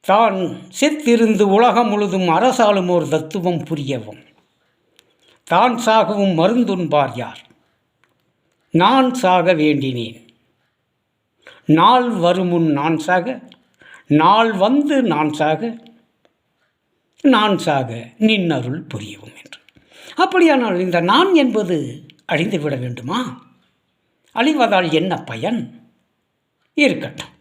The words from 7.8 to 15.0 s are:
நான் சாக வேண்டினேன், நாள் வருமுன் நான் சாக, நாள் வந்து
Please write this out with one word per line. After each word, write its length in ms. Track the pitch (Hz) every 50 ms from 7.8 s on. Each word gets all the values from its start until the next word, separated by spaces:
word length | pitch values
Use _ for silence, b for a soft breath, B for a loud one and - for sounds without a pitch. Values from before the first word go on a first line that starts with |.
| _ _ _ _ _ _ _ _ _ _ _ _ _ _ _ _ _ _ -
நான் 360 | 165 180 208 254 269 262 254 247
சாக 400 | 254 - 185 180 180 165 180 180
வேண்டினேன், 680 | 156 151 151 147 139 131 131 127 120 113 104 107 - _ _ _ _ _ _ _ _ _ _ _ _ _ _ _ _ _ _ _ _ _ _ _ _ B B B B B
நாள் 420 | - 151 160 175 208 247 254 247 240
வருமுன் 580 | 220 185 165 170 180 185 185 175 175 170 165 160
நான் 260 | 147 139 143 160 165
சாக, 380 | 151 156 180 180 185 175 240 262 - - - - _ _ _ _ B B B B B B
நாள் 440 | _ 147 151 156 175 202 220 226 226 214
வந்து 440 | 185 190 220 262 294 285 294 302 269